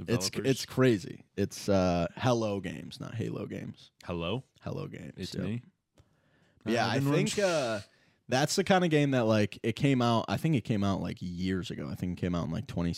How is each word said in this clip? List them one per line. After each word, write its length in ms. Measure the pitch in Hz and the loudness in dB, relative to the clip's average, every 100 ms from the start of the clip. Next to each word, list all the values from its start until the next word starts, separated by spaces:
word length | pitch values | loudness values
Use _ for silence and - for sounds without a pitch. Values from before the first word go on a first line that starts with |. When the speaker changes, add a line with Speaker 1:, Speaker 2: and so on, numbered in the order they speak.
| 90 | -4
Speaker 1:
It's 200 | 117 95 | -2 -2
c-, 40 | |
Speaker 2:
Developers? 200 | 107 120 | -2 -2
Speaker 1:
it's 140 | 120 - | -2 -2
crazy. 580 | - 131 104 - - _ - | 2 4 2 -2 -14 _ -4
It's, 320 | 101 - - | -4 -2 2
uh, 380 | 98 90 87 82 - | 4 4 2 -2 -2
Hello 440 | 127 120 107 101 | 0 0 0 -4
Games, 400 | 90 80 - - | -6 -10 -12 -12
not 140 | - 113 | -10 -6
Halo 300 | 113 117 - | -6 -6 -8
Games. 440 | 101 - - - _ | -10 -10 -14 -20 _
Speaker 2:
Hello? 400 | - 87 85 120 - _ | -8 -6 -4 -6 -8 _
Speaker 1:
Hello 260 | - - 95 | -10 -8 -10
Games, 280 | - 82 - | -12 -14 -12
Speaker 2:
It's 180 | 92 | -10
Speaker 1:
yep. 80 | - | -6
Speaker 2:
me. 180 | 92 117 - _ _ _ _ _ _ _ _ _ 110 | -6 -6 -10 _ _ _ _ _ _ _ _ _ -2
Speaker 1:
Yeah, 200 | 117 101 | 0 2
I 80 | |
Speaker 2:
I've 100 | 131 | 2
been 80 | 139 156 208 | 2 2 2
Speaker 1:
think, 40 | - | 2
Speaker 2:
running 140 | 190 | 2
Speaker 1:
uh, 280 | 160 120 104 - _ _ _ - | 2 0 -4 -8 _ _ _ -2
that's 260 | 127 147 | 0 2
the 80 | - | 2
kinda 220 | 185 185 180 | 4 4 6
game 220 | 151 143 | 4 4
that, 140 | 131 | 4
like, 340 | 113 110 104 - | 4 4 4 0
it 100 | 113 | -4
came 260 | - 139 131 | 2 4 4
out, 240 | 120 113 - | 4 2 2
I 80 | - | 0
think 180 | 160 | 2
it 80 | 139 | 2
came 200 | - 107 | 0 0
out, 160 | 98 95 | 0 0
like, 140 | 170 - | -4 -6
years 500 | 90 87 92 92 - | -8 -4 -2 -2 -4
ago. 160 | - 76 | -8 -8
I 60 | - | -6
think 200 | 92 87 | -6 -2
it 40 | |
came 140 | 92 87 | -2 -2
out 80 | 73 | -2
in, 60 | |
like, 160 | 85 - | -6 -6
twenty, 260 | 87 85 | -4 -2